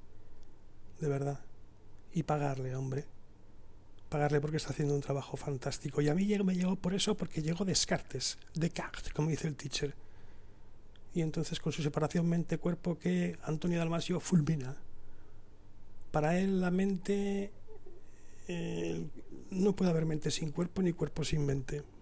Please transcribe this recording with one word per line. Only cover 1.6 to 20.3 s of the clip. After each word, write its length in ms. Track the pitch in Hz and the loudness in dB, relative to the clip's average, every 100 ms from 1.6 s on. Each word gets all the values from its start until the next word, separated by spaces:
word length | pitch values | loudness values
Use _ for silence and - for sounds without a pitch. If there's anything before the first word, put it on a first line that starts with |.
| - - - - - | -14 -16 -14 -12 -4
Y 120 | 170 | -2
pagarle, 520 | 147 151 143 131 131 131 | 2 2 2 0 -2 -2
hombre. 300 | 135 135 - - - - - - - - - - - | -2 -4 -6 -10 -14 -14 -16 -14 -12 -14 -14 -14 -2
Pagarle 320 | 151 147 147 | 2 6 4
porque 160 | 151 156 | 2 -2
está 120 | - | -2
haciendo 240 | 135 143 | 0 2
un 60 | 143 | 2
trabajo 380 | 139 139 - 135 | 2 -2 -2 -6
fantástico. 640 | - 131 143 - 147 147 | -4 -2 -2 -4 -2 2
Y 80 | 147 | 4
a 40 | |
mí 120 | 170 202 | 4 4
llegó, 180 | 202 | 4
me 100 | 190 | 4
llegó 220 | 180 180 190 | 4 2 2
por 160 | 180 | 0
eso, 240 | 196 208 196 | 2 2 2
porque 240 | 175 - | 0 0
llegó 240 | 156 175 | 0 0
Descartes, 720 | 196 147 - 170 - 131 - - - | 2 4 4 2 0 -2 -2 -4 -6
Descartes, 600 | - 165 - - - - | 0 0 0 -6 -4 -4
como 160 | - 156 | 0 2
dice 180 | 147 160 | 2 0
el 80 | 139 | -2
Teacher. 380 | 139 - 143 - - - - - - - - - - - - | -4 -2 -2 -4 -10 -10 -10 -10 -12 -12 -12 -12 -14 -12 -4
Y 80 | 180 | 0
entonces 380 | 156 165 151 165 | 2 0 -2 0
con 120 | 160 | 0
su 100 | 139 | 0
separación 460 | 147 156 151 175 170 | 0 2 2 4 4
mente-cuerpo 720 | 170 165 165 175 170 180 160 | 4 2 0 0 0 0 0
que 400 | 180 180 175 170 | 2 2 2 -2
Antonio 360 | - 156 180 170 | -2 0 2 2
Dalmasio 420 | 165 170 - 180 | 2 0 0 -2
fulmina. 560 | - 180 147 156 127 135 - - - - - - - - - - - - - | 6 6 6 2 0 -4 -4 -4 -4 -6 -8 -10 -12 -14 -14 -10 -8 -6 0
Para 280 | 156 151 175 | 2 4 4
él 220 | 196 190 | 4 4
la 100 | 180 | 4
mente, 840 | 180 196 185 - 202 202 196 202 - - - - - - - - - - | 4 2 2 2 2 4 0 -2 -6 -8 -6 -6 -8 -10 -10 -10 -8 -6
eh, 580 | 170 170 170 165 165 165 - - - - | -4 -2 -2 -2 -2 -4 -6 -8 -8 -4
no 240 | 190 202 | 4 4
puede 160 | 196 185 | 6 4
haber 160 | 160 160 | 4 2
mente 240 | 151 151 | 2 2